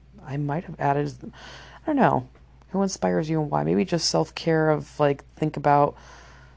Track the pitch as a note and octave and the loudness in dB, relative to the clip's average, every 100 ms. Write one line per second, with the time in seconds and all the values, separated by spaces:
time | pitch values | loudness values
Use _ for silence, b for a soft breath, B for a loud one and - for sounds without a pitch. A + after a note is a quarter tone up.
0 | - - - C#3 C#3+ D#3 F#3 D#3 C#3+ C#3+ | -20 -20 -10 -6 -4 -4 -8 -4 -2 0
1 | D3 B2+ - B B B B B - C#4+ | -2 -8 -18 B B B B B -2 2
2 | E3 C3+ - - - - - F#3+ G3 - | 4 2 -4 -18 -20 -20 -8 -2 -2 -2
3 | F#3 F3+ D#3 D#3+ D3 D3 D3+ F#3+ F#3+ E3+ | 0 0 0 -2 0 0 2 0 2 0
4 | - E3 D#3+ - E3 D#3+ D#3 D3+ C#3+ - | 0 0 -2 -4 0 2 2 0 -2 0
5 | C#3+ C#3 - - D#3 D3+ D3 C#3+ C#3+ - | 0 0 -6 -6 -4 0 4 4 4 -2
6 | B B B B B | B B B B B